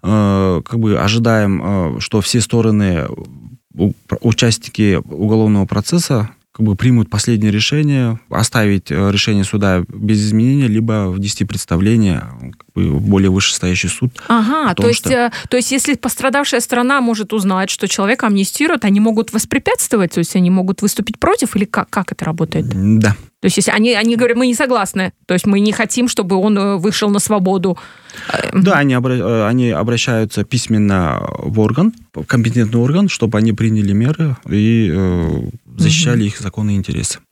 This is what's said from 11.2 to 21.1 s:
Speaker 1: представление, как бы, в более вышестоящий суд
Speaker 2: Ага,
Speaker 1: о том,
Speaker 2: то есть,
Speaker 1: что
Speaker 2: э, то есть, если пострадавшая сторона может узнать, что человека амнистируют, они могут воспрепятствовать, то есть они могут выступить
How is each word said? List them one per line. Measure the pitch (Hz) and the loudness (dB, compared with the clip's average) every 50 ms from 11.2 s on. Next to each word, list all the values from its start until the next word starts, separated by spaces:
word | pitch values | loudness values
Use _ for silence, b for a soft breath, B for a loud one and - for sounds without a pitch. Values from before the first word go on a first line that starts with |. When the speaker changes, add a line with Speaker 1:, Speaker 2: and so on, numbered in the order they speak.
| 98 101 - - 101 | -4 -4 -4 -4 -4
Speaker 1:
представление, | 98 - 98 - - 87 85 92 104 117 117 110 98 85 60 - 57 64 60 62 64 - _ | -4 -4 -8 -4 -2 0 2 2 2 4 4 2 2 0 -2 -4 -10 -16 -16 -16 -16 -16 _
как | - _ _ | -20 _ _
бы, | - 92 87 | -2 0 0
в | 71 73 | 0 0
более | 104 104 98 98 98 98 | 2 2 4 4 4 4
вышестоящий | 92 98 98 - - - - 90 92 90 - 87 | 2 2 0 0 -2 -2 -2 -2 -2 -2 -2 -4
суд | - - - 127 - - - - | -4 -2 -4 -4 -4 -6 -2 0
Speaker 2:
Ага, | 226 233 220 214 285 320 302 226 | 2 2 2 2 0 0 0 -2
Speaker 1:
о | 175 | -2
том, | - - | 0 2
Speaker 2:
то | 233 | 0
есть, | 240 226 | 0 0
Speaker 1:
что | - - | 0 0
Speaker 2:
э, | 262 240 240 233 B B B B | 0 0 0 -2 B B B B
то | - 247 | -2 -2
есть, | 233 - 262 | 0 0 -2
если | 269 - - 285 | -2 0 0 -2
пострадавшая | - - 262 - - - 262 254 285 285 - - 240 | -2 -2 -6 -6 -2 -4 -2 0 0 -2 0 -2 -2
сторона | 226 - 254 240 240 254 277 285 | -2 0 0 0 2 2 2 2
может | 254 233 226 214 214 190 214 | 2 0 -2 -2 -4 -4 -2
узнать, | 220 190 196 196 185 190 202 | -2 0 0 0 0 -2 -4
что | - - - 190 | -4 -6 -4 -4
человека | - - 196 196 240 - - 226 | -2 -2 0 0 0 0 0 0
амнистируют, | 202 196 196 - - - 285 320 349 254 - | 2 0 0 -2 -2 -2 -2 0 0 0 0
они | 208 196 202 | 2 2 4
могут | 214 226 220 214 226 - - | 2 2 2 0 -2 -2 -4
воспрепятствовать, | 240 - - - 277 - 403 466 - - - - 220 190 165 - | -6 -4 -2 -2 -2 0 0 -2 -2 -2 -2 0 0 0 0 0
то | - | -2
есть | 170 - - 190 | -4 0 0 0
они | 180 175 | 2 2
могут | 185 190 185 185 196 - | 2 2 0 0 -2 -2
выступить | - 208 - - 208 - | -2 -2 -2 -2 -6 -6